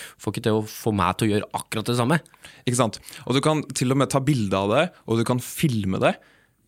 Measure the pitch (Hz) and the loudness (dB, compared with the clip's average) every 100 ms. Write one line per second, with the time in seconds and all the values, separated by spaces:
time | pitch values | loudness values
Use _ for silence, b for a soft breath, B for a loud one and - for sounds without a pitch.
0 | B B - - 113 107 107 - 117 101 | B B -8 -4 0 0 -2 -6 -2 2
1 | 90 - 110 104 - - - 110 110 123 | 2 2 0 0 -2 -8 -8 -6 -2 0
2 | 120 170 - B B B B 120 113 - | 2 0 -2 B B B B 2 0 -2
3 | B B B 131 156 156 - - 127 135 | B B B 0 2 0 -2 -2 0 2
4 | 131 139 135 139 98 95 101 123 180 B | 2 2 2 0 2 0 2 2 0 B
5 | B 113 113 123 - - 156 113 95 95 | B 0 0 -2 -4 -2 0 0 0 0
6 | 139 202 b b b b | 0 0 b b b b